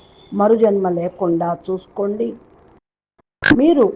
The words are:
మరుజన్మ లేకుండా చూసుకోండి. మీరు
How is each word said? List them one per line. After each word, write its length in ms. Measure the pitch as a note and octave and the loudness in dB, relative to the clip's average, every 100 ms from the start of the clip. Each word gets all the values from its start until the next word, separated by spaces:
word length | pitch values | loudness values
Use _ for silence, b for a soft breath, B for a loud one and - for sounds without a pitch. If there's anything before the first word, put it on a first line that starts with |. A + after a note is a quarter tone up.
| _ _ - | _ _ -10
మరుజన్మ 580 | G3 G#3 A3+ A3 G3+ F#3 | 0 2 4 2 2 -2
లేకుండా 600 | E3+ F3 - F3+ E3+ E3+ E3+ - | -2 -4 -4 -2 -2 -2 -6 -6
చూసుకోండి. 600 | F#3+ - - G3+ G#3 A#3 - _ _ _ _ _ _ _ _ _ - | -8 -8 -8 -6 -4 -6 -8 _ _ _ _ _ _ _ _ _ -4
మీరు 440 | - - D4 D4+ G#3 | 0 2 4 4 2